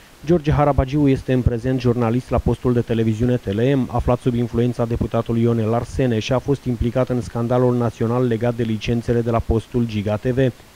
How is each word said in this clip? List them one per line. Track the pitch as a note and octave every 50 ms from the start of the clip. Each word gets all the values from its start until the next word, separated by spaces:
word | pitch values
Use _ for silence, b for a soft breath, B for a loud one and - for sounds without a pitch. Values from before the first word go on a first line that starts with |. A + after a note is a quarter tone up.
| B B B B -
George | C#3+ E3+ E3+ C#3 D#3
Harabagiu | C#3 C#3 D3 C#3+ C#3 C3 C3+ C3 C#3 D3+ D3 C#3
este | C3+ B2+ - - C3
în | B2+
prezent | A2+ A#2+ A#2+ A2+ A2+ C3 C3 B2+
jurnalist | A#2+ B2 A2+ B2 A#2+ A2 A2+ B2+ - -
la | B2+ A#2
postul | - A#2+ A#2 - - B2+ B2
de | A#2+
televiziune | A2 - A#2 A2+ A2+ A2+ A2 G#2 B2 B2 B2 A#2+
T | -
L | G#2 G2 G#2+ A#2+ C3+ C#3+
M, | C3+ A#2+ -
aflat | A2 A#2+ - B2+ B2 -
sub | - C3 A#2+
influența | A#2 A#2+ A2 - A#2 A#2+ B2 A#2 - A#2+
deputatului | A2+ A#2 - - G#2+ - A#2 A#2 - A#2 A#2
Ionel | A#2 A#2 A#2 A#2 G#2+ G#2+ A#2
Arsene, | A#2+ A#2+ - - - C3+ B2+ A2+ A2
și | - - C3
a | B2
fost | - - C#3 - -
implicat | C3 A#2+ G#2+ A#2 A#2+ - C3 B2+ -
în | B2+ B2
scandalul | G2+ F#2 - A#2+ A#2 A#2 B2 B2+ B2+ B2 B2
național | B2 A#2+ A#2 - - A#2 A2 A#2+ B2 B2+ B2
legat | A2+ G#2+ A#2 A#2+ A#2
de | A#2 A#2+
licențele | A2+ A2 G#2+ - - A#2 A#2 A2+ - A#2+ A#2+
de | A#2 A#2+
la | A2+ A2+
postul | - - A#2 A2 - - - B2 A#2+ A2+
Giga | G#2+ G#2+ G2 G#2 G#2+
T | G#2 -
V, | B2+ B2 C3 C3+ B2 - - - - -